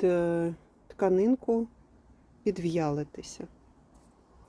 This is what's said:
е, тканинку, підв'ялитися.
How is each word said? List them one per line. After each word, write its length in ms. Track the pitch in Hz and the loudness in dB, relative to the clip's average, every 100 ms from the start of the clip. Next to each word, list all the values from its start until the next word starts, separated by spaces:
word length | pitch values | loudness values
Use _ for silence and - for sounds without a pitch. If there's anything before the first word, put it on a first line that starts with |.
е, 520 | 185 175 170 170 170 165 - _ - | 2 2 0 0 -2 -6 -14 _ -20
тканинку, 760 | - 190 185 214 254 - 233 233 - _ - - - _ _ | -2 2 4 2 2 0 -2 -2 -10 _ -20 -20 -20 _ _
підв'ялитися. 1040 | 208 180 170 165 151 143 147 - - - 170 - - _ _ - - _ _ - | -4 -2 -2 0 0 -2 -6 -12 -16 -16 -18 -20 -20 _ _ -20 -20 _ _ -20